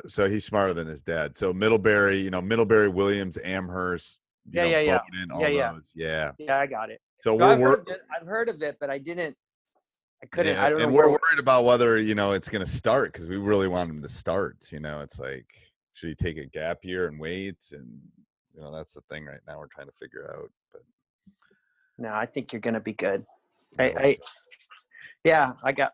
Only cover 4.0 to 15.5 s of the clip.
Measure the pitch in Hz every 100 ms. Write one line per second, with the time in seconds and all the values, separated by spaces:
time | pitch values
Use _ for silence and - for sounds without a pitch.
4 | - - _ _ - 170 170 160 151 127
5 | - 92 90 73 151 143 82 82 80 80
6 | 80 80 76 - 151 139 139 117 110 113
7 | _ _ - 110 185 - 190 - - -
8 | - 160 165 220 233 160 151 139 143 139
9 | 139 175 160 135 _ _ _ _ _ _
10 | _ _ 117 - - 139 147 156 - 139
11 | 151 147 160 151 135 127 120 120 120 113
12 | 107 104 101 98 - 107 92 - 113 131
13 | 107 - 82 95 98 104 95 90 85 76
14 | 69 - - 90 85 - - 76 76 76
15 | 71 - 65 65 -